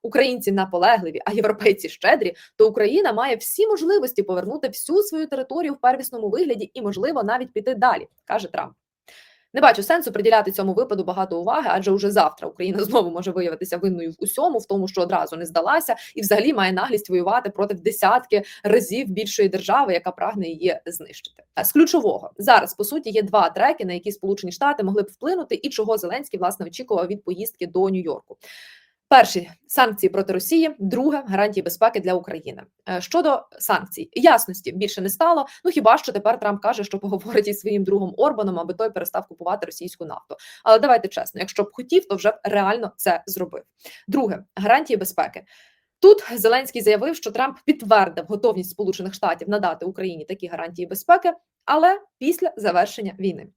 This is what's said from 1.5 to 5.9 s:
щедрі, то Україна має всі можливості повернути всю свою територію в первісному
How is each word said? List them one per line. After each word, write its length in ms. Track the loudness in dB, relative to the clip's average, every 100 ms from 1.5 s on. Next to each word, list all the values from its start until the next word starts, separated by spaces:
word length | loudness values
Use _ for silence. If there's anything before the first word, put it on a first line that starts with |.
| 4 4 4 -4
щедрі, 460 | 0 2 2 0 -6 -20 2
то 120 | 2
Україна 440 | 4 2 2 2
має 240 | 0 -2 -2
всі 300 | -4 0 0
можливості 560 | 2 2 0 0 -4
повернути 460 | -2 -2 -4 -6 -6
всю 340 | -8 0 0
свою 240 | 2 -4 -4
територію 480 | -6 -6 -4 -4
в 60 | 0
первісному 480 | 0